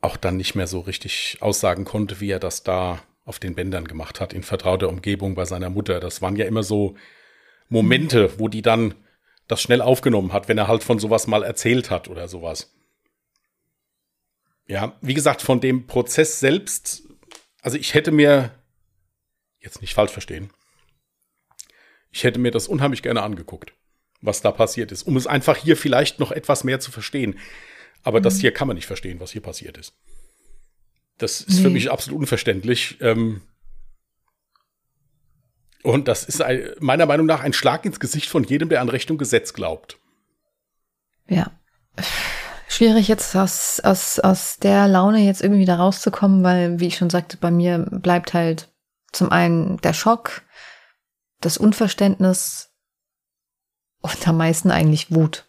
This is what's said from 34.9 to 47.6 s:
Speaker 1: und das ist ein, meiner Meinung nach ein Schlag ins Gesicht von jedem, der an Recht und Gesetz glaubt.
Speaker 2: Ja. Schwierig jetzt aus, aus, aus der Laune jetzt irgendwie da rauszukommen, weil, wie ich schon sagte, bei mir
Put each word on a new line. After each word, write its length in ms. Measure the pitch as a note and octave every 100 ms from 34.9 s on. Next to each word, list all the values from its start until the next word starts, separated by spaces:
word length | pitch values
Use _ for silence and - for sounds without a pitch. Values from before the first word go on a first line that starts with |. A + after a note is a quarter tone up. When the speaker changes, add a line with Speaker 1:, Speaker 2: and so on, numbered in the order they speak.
| _ _ _ _ _ _ _ _ _
Speaker 1:
und 260 | A#2 B2+ C3
das 160 | A2
ist 180 | - -
ein, 280 | C#3+ B2+ - -
meiner 260 | C#3+ C#3 D#3
Meinung 200 | D3 D#3+
nach 140 | D#3
ein 120 | C#3+
Schlag 320 | - D3 -
ins 160 | G3+ -
Gesicht 280 | - D3+ -
von 160 | E3
jedem, 240 | A#2+ C#3+ E3
der 120 | D3
an 80 | B2
Recht 220 | C3 -
und 80 | D#3+
Gesetz 340 | C#3 A2+ -
glaubt. 460 | - F2+ - _ - _ _ _ _ _ _ _ _ _ _ _ _ _
Speaker 2:
Ja. 240 | F#3 - - _ _ _ - - - - - - - -
Schwierig 400 | - A3+ A3 G3+
jetzt 260 | G#3+ - F#3
aus, 440 | F#3+ - - -
aus, 380 | - F#3+ - -
aus 400 | F#3+ F#3 - -
der 300 | G3 G3+ G3+
Laune 360 | F#3+ F#3+ A3
jetzt 160 | G3+ F#3+
irgendwie 220 | G3 G3+
da 120 | F#3 F3
rauszukommen, 640 | F3+ F#3+ - F#3+ G3+ F#3+
weil, 360 | F3+ F3+ F3 F3
wie 80 | F3
ich 80 | -
schon 140 | F3
sagte, 260 | F3 E3+ -
bei 120 | F3
mir 280 | F3